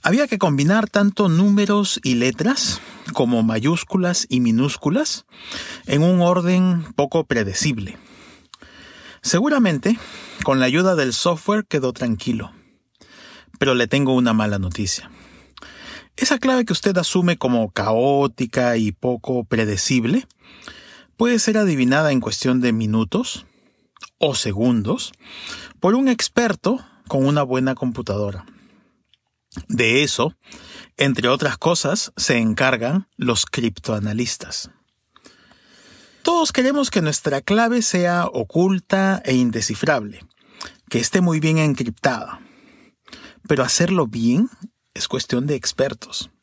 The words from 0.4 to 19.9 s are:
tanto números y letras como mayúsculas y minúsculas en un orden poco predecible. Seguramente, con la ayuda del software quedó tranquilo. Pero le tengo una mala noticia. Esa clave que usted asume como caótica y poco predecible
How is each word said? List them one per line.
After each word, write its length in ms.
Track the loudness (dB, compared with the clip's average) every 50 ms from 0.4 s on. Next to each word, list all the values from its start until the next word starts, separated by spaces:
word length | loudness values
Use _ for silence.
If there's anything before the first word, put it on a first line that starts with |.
| 2 2 2 2 2 4 4 2 2 2
tanto 380 | 2 2 2 2 2 2 2 4
números 720 | 4 4 4 4 4 4 2 2 2 2 2 0 -4 -4
y 140 | -2 0 0
letras 640 | 2 2 0 0 0 0 0 0 0 -2 -4 -6 -8 -10 -18 -20 -18 -14 -10
como 320 | -2 0 0 2 2 2 2
mayúsculas 800 | 2 0 0 0 0 -2 -2 -4 -2 -2 0 0 0 0 -2 -2 -2
y 120 | 0 0
minúsculas 840 | 2 2 2 2 0 0 -2 -4 -4 -2 0 0 -2 -2 -6 -8 -12 _ -20 -20 -18 -14 -14 -12 -12 -14 -16 -16 -6
en 160 | -2 0 2
un 180 | 4 4 4 4
orden 640 | 4 4 2 2 2 2 2 4 4 2 2 0 -2 -4 -2
poco 280 | -2 -2 0 0 -2
predecible. 760 | 0 _ 0 0 0 -2 -2 -2 -2 -2 -2 -2 -6 -10 -12 -16 -20 -20 -20 -20 -20 -20 -20 -20 _ _ -20 _ -20 -20 -20 -20 -20 -20 -20 -20 -20 -20 -20 -10
Seguramente, 800 | -4 0 0 2 2 2 4 4 4 2 2 2 2 0 0 0 -2 -16 -16 -18 -18 -18 -12 -6
con 160 | 0 0 2 4
la 80 | 2
ayuda 300 | 2 2 2 2 2 2
del 160 | 2 2 0
software 520 | 0 0 0 0 -2 -2 -2 -2 -2 -2 -2
quedó 280 | _ -4 -2 -2 -2
tranquilo. 580 | -2 -2 -2 -2 -2 -2 -2 -4 -4 -4 -6 -10 -14 -20 _ _ _ _ _ _ _ _ -20 _ -20 -20 -20 -20 -20 -20 -20 _ -6 -2
Pero 160 | 0 2 2
le 120 | 2 2
tengo 260 | 0 0 0 2 2
una 220 | 2 2 2 2 2
mala 240 | 2 0 0 -2 -2
noticia. 520 | -4 -4 -4 -4 -6 -6 -6 -8 -10 -16 -20 -20 -20 -20 -20 -20 -20 _ _ -20 -20 -20 -20 -20 -20 -18 -20 -20 -20 _ _
Esa 220 | -4 -2 0 0
clave 300 | 0 0 0 2 2 0
que 80 | 0 -2
usted 200 | 0 0 0 0 2
asume 400 | 0 0 0 2 2 2 0 0
como 320 | 0 0 0 0 0 -2
caótica 1080 | -2 -4 0 0 2 2 4 4 4 4 2 0 0 -4 -6 -2 0 0 0 2 2
y 160 | 0 0 -2
poco 520 | -2 _ -4 -4 -4 -4 -4 -4 -4 -4 -2
predecible 840 | -2 -2 0 0 0 -2 -2 -2 0